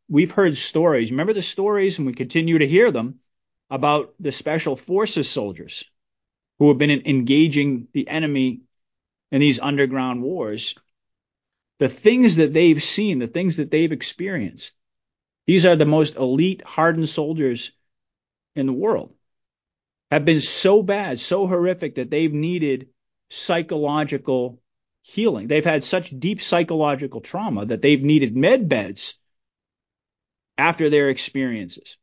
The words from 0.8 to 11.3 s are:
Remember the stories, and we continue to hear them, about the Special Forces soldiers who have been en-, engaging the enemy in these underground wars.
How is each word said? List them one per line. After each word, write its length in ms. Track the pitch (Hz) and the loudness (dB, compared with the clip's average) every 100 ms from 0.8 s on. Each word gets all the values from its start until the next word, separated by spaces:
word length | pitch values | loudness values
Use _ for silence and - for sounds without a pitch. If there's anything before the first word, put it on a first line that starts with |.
| 165 139 117 | 2 2 0
Remember 240 | 127 180 | -2 -2
the 80 | 208 | -4
stories, 560 | 175 - 196 208 190 165 | -6 -4 -2 0 -2 -2
and 80 | 139 | -6
we 80 | |
continue 460 | 120 139 165 165 160 | -6 -4 -2 0 2
to 80 | 139 | 4
hear 240 | 175 233 | 4 4
them, 280 | 127 117 - _ _ _ _ _ | 2 -4 -10 _ _ _ _ _
about 440 | 135 147 147 - _ | -4 0 0 -2 _
the 120 | 151 | -8
Special 440 | 135 - 160 156 131 | -6 -4 -4 -4 -6
Forces 520 | - 185 208 - 143 | -4 -2 -2 -4 -4
soldiers 560 | - 104 90 - - - _ _ _ _ _ _ _ | -4 -6 -8 -14 -18 -18 _ _ _ _ _ _ _
who 80 | 147 | 4
have 100 | 131 | 6
been 140 | 147 | 4
en-, 160 | 143 - | 2 2
engaging 800 | 135 120 139 160 143 143 127 120 | 0 2 4 4 2 0 -2 -6
the 140 | 143 - | -6 -4
enemy 540 | 156 156 139 127 117 _ _ _ _ _ _ _ | -4 -4 -2 -2 -4 _ _ _ _ _ _ _
in 100 | 139 | 2
these 180 | 147 120 | 2 2
underground 640 | 139 143 139 131 127 123 | -2 0 0 -2 -4 -4
wars. 540 | 127 180 113 107 - - _ _ _ _ _ | -6 -6 -6 -6 -10 -12 _ _ _ _ _